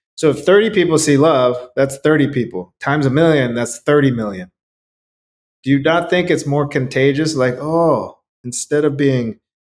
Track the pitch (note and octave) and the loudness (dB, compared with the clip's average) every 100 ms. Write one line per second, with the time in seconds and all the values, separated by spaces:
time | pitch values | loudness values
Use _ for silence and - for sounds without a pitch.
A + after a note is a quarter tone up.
0 | _ - D#3 B2+ - G3 A3 G3 F3 D#3 | _ -2 -2 0 2 2 2 0 2 0
1 | - C#3 D#3 C#3 B2 A#2+ - - C3+ C3+ | 2 2 4 4 0 -2 -6 -2 -2 0
2 | D3+ D#3 C#3 C3+ A2 F#2 F2+ _ - D3 | 0 2 0 -2 -6 -8 -12 _ -4 0
3 | C3+ C3+ E3 D3+ B2 A#2+ A#2 - - D3 | 0 2 2 2 0 -2 -6 -6 0 2
4 | C#3 A#2 G#2+ F#2+ F#2 _ _ _ _ _ | 2 0 -6 -8 -14 _ _ _ _ _
5 | _ _ _ _ _ _ C3 C#3 D3+ E3+ | _ _ _ _ _ _ -2 0 2 0
6 | F3 F3+ F3 D#3 C#3+ C#3+ C#3+ C#3+ C3 C3 | 0 -2 0 -2 0 -2 -2 -4 -4 0
7 | C#3 C#3 D#3 D3 B2+ B2 D3 E3 E3 B2+ | 2 2 -2 0 -2 -2 -4 0 2 0
8 | F#2 - _ _ B2 - - D3+ D3+ C#3 | -4 -14 _ _ -14 -12 -4 0 0 0
9 | C#3 B2+ A#2 G#2 _ _ | 0 0 -4 -8 _ _